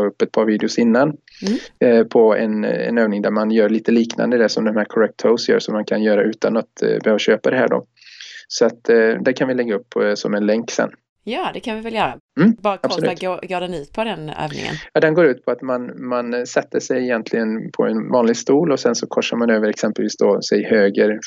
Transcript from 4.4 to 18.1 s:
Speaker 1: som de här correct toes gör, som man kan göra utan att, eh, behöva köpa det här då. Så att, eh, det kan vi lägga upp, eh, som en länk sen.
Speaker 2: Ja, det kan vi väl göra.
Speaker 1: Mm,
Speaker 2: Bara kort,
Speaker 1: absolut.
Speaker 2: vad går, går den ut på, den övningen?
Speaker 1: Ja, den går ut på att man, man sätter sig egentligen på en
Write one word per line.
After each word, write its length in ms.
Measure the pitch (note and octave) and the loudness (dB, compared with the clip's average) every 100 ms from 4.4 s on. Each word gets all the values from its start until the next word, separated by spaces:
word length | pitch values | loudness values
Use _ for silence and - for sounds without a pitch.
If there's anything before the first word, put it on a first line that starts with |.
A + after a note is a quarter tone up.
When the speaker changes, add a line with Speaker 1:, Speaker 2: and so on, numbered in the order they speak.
| G#2+ | 2
Speaker 1:
som 160 | - | 0
de 120 | A2 G#2+ | -2 -2
här 80 | |
correct 320 | G#2 - G#2+ - | -2 0 0 0
toes 320 | A2+ A#2 - | 0 0 2
gör, 100 | G#2+ | 0
som 160 | - | 0
man 100 | G#2+ | -4
kan 180 | G#2 G#2+ | -2 -2
göra 200 | G#2+ G#2 | 2 2
utan 340 | G#2 A2 G#2 A2 | 0 0 -2 -2
att, 260 | G#2+ - | -4 -4
eh, 160 | A#2 A2 | -2 0
behöva 140 | - G#2 | 0 0
köpa 320 | - A2 - | 2 2 2
det 60 | B2+ | 0
här 120 | A#2 | 0
då. 180 | B2 - _ - - - - - | 0 -4 _ -20 -20 -20 -20 -10
Så 160 | - A#2 | 0 0
att, 220 | - - | 0 2
eh, 200 | A#2 A2 A2+ | 4 4 2
det 80 | A#2+ | 0
kan 160 | B2+ C3 | 0 0
vi 60 | |
lägga 200 | B2+ A#2+ | 0 -2
upp, 220 | G2+ - A2+ | -2 -4 -2
eh, 180 | G#2 | 0
som 200 | G#2 G#2+ | 0 -2
en 120 | G#2 G#2 | -2 0
länk 240 | A2 A#2 | 0 -2
sen. 200 | - A2+ - _ _ - | -4 -4 -6 _ _ -10
Speaker 2:
Ja, 240 | C4+ E4 | -6 -6
det 60 | - | -8
kan 160 | B3 A3 | -8 -8
vi 60 | |
väl 120 | A3+ | -6
göra. 240 | A3+ D#3+ A#2+ _ - | -4 -4 -6 _ 2
Speaker 1:
Mm, 140 | F#3+ - | 2 4
Speaker 2:
Bara 140 | G#3 F#3+ | -2 -2
kort, 100 | - | -4
Speaker 1:
absolut. 220 | F3+ E3 | -2 -2
Speaker 2:
vad 120 | F3 | -4
går, 280 | F#3 F3+ F3 | -6 -6 -6
går 120 | F3+ | -6
den 140 | F3 | -6
ut 180 | F3 C#3+ | -8 -10
på, 120 | - | -6
den 260 | A3+ E3+ D#3 | -6 -6 -10
övningen? 440 | D#3 D#3 D3 - D#3 - | -8 -8 -6 -8 -8 -4
Speaker 1:
Ja, 80 | - | 0
den 140 | D#3 | 2
går 100 | D#3 | 4
ut 200 | D#3+ B2 | 4 2
på 60 | - | -4
att 120 | A#2+ | -6
man, 440 | C3 B2 B2 B2+ C3 | -4 -4 -6 -10 -6
man 380 | B2 A#2+ A#2+ B2 | -4 -4 -4 -4
sätter 340 | - C3 C#3+ | -4 -2 -4
sig 220 | - C3 | -2 -4
egentligen 680 | B2+ A#2 A2 A#2+ A2 A2 - | -2 -4 -2 -2 -2 -4 -6
på 140 | - A2 | -2 -2
en 240 | A2 G2+ | -2 0